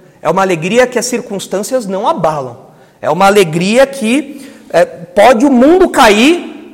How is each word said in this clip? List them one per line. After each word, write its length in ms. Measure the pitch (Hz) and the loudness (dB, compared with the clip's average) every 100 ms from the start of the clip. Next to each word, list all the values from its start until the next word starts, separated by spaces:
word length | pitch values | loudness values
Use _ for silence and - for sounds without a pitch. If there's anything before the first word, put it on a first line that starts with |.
| _ _ | _ _
É 80 | 147 | -4
uma 120 | 185 | -2
alegria 440 | 190 170 180 240 247 | -2 -2 -2 0 0
que 120 | 240 | -2
as 60 | - | -4
circunstâncias 800 | 226 - 196 - 196 208 262 196 | -6 -8 -10 -8 -8 -4 -6 -4
não 200 | 190 254 | -6 -4
abalam. 580 | 320 160 151 127 117 - _ _ _ | -2 -2 -2 -8 -14 -20 _ _ _
É 80 | 127 | -4
uma 160 | 165 196 | 2 2
alegria 600 | 208 170 165 185 233 269 | 4 2 0 0 2 0
que, 640 | - 220 269 - - - - - | 0 -2 -2 -4 -14 -20 -20 -4
é, 160 | 170 175 | -2 -2
pode 600 | - - 208 226 226 285 | -4 -6 2 4 4 4
o 60 | |
mundo 380 | 240 277 359 359 | 4 4 4 2
cair, 840 | - 226 208 269 339 - - - | 2 2 4 2 0 -6 -16 -20